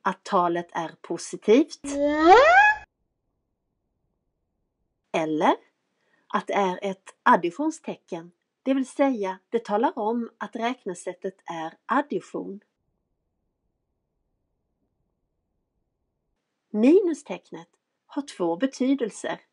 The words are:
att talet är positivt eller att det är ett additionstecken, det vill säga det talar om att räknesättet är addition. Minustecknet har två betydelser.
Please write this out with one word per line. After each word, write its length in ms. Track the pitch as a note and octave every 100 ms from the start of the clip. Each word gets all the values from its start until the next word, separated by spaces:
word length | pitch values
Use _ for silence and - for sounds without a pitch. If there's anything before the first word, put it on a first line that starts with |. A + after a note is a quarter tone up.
att 220 | G3+ F#3+
talet 440 | - G3 F3 E3+ E3+
är 240 | - D#3+ -
positivt 800 | - E3+ - F#3 - A#3+ D4+ - C#4+ C#4 D4 D4+ D#4+ A4 D5+ F#5 G#5 G#5+ - _ _ _ _ _ _ _ _ _ _ _ _ _ _ _ _ _ _ _ _ _ _
eller 440 | F3+ D#3 D#3 G3+ G#4 _ _ _ _ _ _ _
att 200 | G3+ -
det 60 |
är 260 | G3+ F#3+ F#3
ett 340 | G3 F#3+ - _
additionstecken, 1080 | - G#3 F3 - D#4 D#4 - F3+ _ F3 F3 _ _ _
det 100 | C4
vill 140 | C4+ B3+
säga 520 | - C#4 A#3 F#3+ F#3 _
det 160 | A#3
talar 340 | A3+ G#3 C#4 D4+
om 300 | G#3+ A#3+ A#3 _
att 180 | G#3
räknesättet 800 | A3+ A#3 B3+ - F3 - F3 G3 _
är 280 | - E3 D#3+ -
addition. 760 | - B3 D4 G3 - - F3+ G3 _ _ _ _ _ _ _ _ _ _ _ _ _ _ _ _ _ _ _ _ _ _ _ _ _ _ _ _ _ _ _ _ _ _ _ _ _ _ _ _ _
Minustecknet 1000 | G#3+ A#3+ F#4 F4+ D4 - F3+ _ E3+ E3+ _ _ _
har 160 | _ C#4+
två 360 | C#4 - E3+ E3+
betydelser. 840 | C4 - B3+ C#4 A3 - D#3+ E3 _